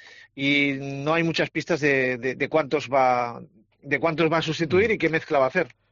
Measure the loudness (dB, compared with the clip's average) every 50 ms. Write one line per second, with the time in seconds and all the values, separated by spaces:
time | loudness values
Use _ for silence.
0 | -20 -20 -20 -20 -20 _ -10 -4 0 2 2 2 2 2 0 -2 -6 -6 -6 -4
1 | -2 0 0 2 2 0 0 0 -2 -2 -2 -8 -4 -2 -2 0 2 2 2 2
2 | 2 0 -2 -2 -4 -6 -4 -4 -4 0 0 0 0 0 -2 -4 -4 0 2 2
3 | 4 4 2 2 0 -4 -6 -12 -16 -20 _ _ _ _ _ _ -8 -4 -4 -2
4 | 0 -2 0 2 0 2 2 0 0 -2 -4 -4 -2 0 2 2 2 2 0 0
5 | 0 0 0 -2 -2 0 2 2 2 2 2 -2 -2 -4 -6 _ _ _